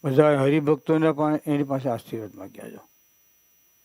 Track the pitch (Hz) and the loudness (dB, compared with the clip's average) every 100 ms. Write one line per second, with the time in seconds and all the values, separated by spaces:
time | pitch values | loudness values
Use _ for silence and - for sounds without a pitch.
0 | 151 131 151 143 135 156 147 151 - 160 | 2 4 6 4 2 2 2 -2 0 2
1 | 160 143 151 151 - 143 139 135 131 113 | 2 0 -2 -2 -2 -2 -2 -4 -4 -6
2 | - 113 104 98 95 - 113 - - _ | -8 -12 -12 -16 -18 -16 -18 -18 -20 _
3 | _ _ _ _ _ _ _ _ | _ _ _ _ _ _ _ _